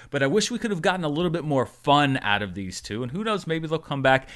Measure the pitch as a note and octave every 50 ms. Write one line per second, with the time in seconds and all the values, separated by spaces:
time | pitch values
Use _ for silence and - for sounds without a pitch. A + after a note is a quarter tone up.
0 | - - - C#3 C#3 C3+ F3 G#3+ G#3 - A#3+ A3 - A3+ G3+ D#3+ D#3 G3 F3+ F#3+
1 | E3 D3+ C#3+ D#3+ F3 F3 E3 E3+ D3 D#3 C#3+ C3 A#2 - - - - D3 C#3+ D3
2 | C#3+ C#3 C3+ - - G#2 G#2 G2+ G#2 F#2+ F2 G2+ G2 F#2 F#2 - - - G#2 A2+
3 | B2+ B2 C#3 G3 A3 A3+ G#3+ F3+ - D#3+ D#3+ E3 D#3+ D3+ D#3+ D#3 - - C#3+ C#3
4 | C3+ C3 C3+ C3 - - -